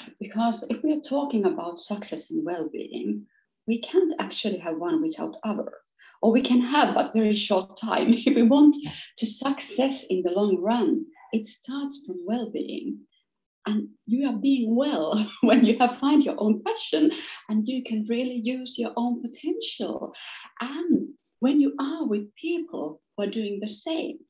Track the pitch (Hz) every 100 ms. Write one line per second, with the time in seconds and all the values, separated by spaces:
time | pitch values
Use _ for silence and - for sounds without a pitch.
0 | - - 196 214 233 226 - 226 302 302
1 | - 277 285 226 190 - 170 170 - 208
2 | - 160 - 160 156 175 156 - - -
3 | 202 214 208 _ _ _ - 233 - 349
4 | 339 - 196 - 214 180 170 160 175 160
5 | 160 160 160 - 214 208 - - _ _
6 | - _ 220 240 262 247 - 285 247 -
7 | - 220 214 208 - 190 190 - 220 -
8 | - 233 269 - 233 285 294 294 - -
9 | - - 226 - 269 277 - - 269 -
10 | - 190 180 185 208 175 196 240 196 -
11 | - - - 220 214 - - 277 277 -
12 | - 185 175 240 220 - - - - 208
13 | - _ _ _ _ _ - 214 - _
14 | - 247 277 214 269 269 220 233 294 208
15 | 156 214 214 - 143 247 233 233 247 -
16 | 277 302 - - 214 214 381 453 - 311
17 | 302 - - - - 214 214 254 254 220
18 | 214 233 254 247 220 254 254 - 226 -
19 | 240 240 233 - 302 453 - - 180 82
20 | - - - - - - 240 302 349 254
21 | - - _ _ 247 294 277 285 277 330
22 | 247 208 208 - 320 339 - - 302 302
23 | _ - 202 226 208 202 208 - - 320
24 | - -